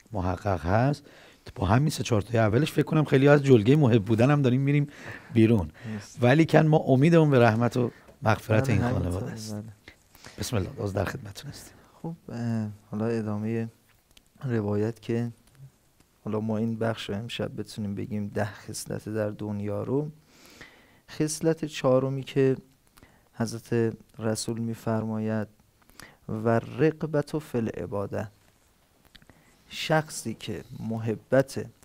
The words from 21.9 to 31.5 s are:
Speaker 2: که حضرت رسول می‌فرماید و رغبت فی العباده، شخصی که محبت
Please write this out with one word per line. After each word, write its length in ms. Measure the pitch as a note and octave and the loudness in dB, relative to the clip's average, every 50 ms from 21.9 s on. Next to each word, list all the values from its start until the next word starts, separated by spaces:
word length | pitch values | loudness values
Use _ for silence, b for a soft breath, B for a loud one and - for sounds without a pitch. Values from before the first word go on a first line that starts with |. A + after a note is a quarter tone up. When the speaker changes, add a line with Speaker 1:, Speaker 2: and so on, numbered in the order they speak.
| B2+ C3 C3 C3+ C3+ C3+ B2+ | 2 2 2 0 -4 -6 -8
Speaker 2:
که 340 | - - C#3+ C3+ C3 C3 - - _ _ _ _ _ _ b b b b b b b b | -4 0 2 2 2 2 -2 -6 _ _ _ _ _ _ b b b b b b b b
حضرت 640 | - A#2 A2 A2+ A2+ - - A#2+ A#2 A2+ A2+ G#2 - - _ _ - | -6 -6 -6 -6 -8 -6 -2 0 0 0 0 -2 -6 -12 _ _ -6
رسول 400 | A2 A2+ A2 - - - A#2 A2+ | -4 -4 -4 -4 -4 -6 -6 -6
می‌فرماید 920 | A#2 A#2 A2+ - - A2+ A2+ A2 A2 A2 A2 A2 G#2+ A2 A2 A2 G#2+ - _ _ _ _ _ _ _ B B B B B B B B - | -6 -6 -8 -6 -4 -2 -2 -2 -2 -4 -4 -4 -4 -2 -2 -4 -4 -6 _ _ _ _ _ _ _ B B B B B B B B -10
و 200 | A2 A2 G#2+ A2+ | -8 -2 2 2
رغبت 880 | A2+ A#2 A2+ A#2 A2+ A#2 D3 D#3+ D3+ D#3 D#3+ D#3 D#3 D3 C#3+ - - D3+ | 2 2 2 -2 -2 0 2 2 2 0 -4 -4 -2 -4 -4 -4 -6 -8
فی 200 | D3+ - - A#2+ | -6 -4 -4 -2
العباده، 680 | - - - - F2 - - G2+ G2+ - - G2+ G2+ G#2+ - _ _ _ _ _ _ _ _ _ _ _ _ _ _ _ - - _ b b b b b b b b b | -2 -2 -4 -6 -8 -6 -6 -6 -6 -6 -6 -8 -8 -10 -12 _ _ _ _ _ _ _ _ _ _ _ _ _ _ _ -20 -20 _ b b b b b b b b b
شخصی 680 | - - - - D#3 D#3 D3+ - - - - A2+ A2 | -12 -8 -2 0 2 2 0 -2 -6 -10 -10 -10 -10
که 300 | - - - G2+ D2+ - - - - A2+ A2 | -10 -10 -10 -10 -10 -10 -12 -12 -10 -8 -6
محبت 800 | A2+ A2+ A2 A#2 G#2+ - - - B2+ C3 C3+ - | -6 -4 -4 -4 -4 -6 -2 2 2 2 2 2